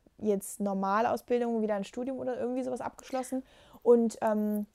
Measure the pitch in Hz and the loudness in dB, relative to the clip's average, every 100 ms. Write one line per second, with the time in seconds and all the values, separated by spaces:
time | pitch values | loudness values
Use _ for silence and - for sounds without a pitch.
0 | _ - 214 196 - - 202 196 196 208 | _ -6 -2 -2 -2 -6 -4 -2 0 2
1 | 240 233 - 240 233 226 214 202 202 247 | 2 0 0 0 0 0 0 -2 -4 -8
2 | 254 254 254 240 240 254 254 240 233 - | -6 -6 -6 -4 -4 -4 -4 -6 -8 -10
3 | - 262 247 262 - - - - 233 240 | -8 -6 -4 -6 -8 -20 -20 0 6 6
4 | 226 - 226 214 214 208 208 | 6 0 0 0 0 -2 -6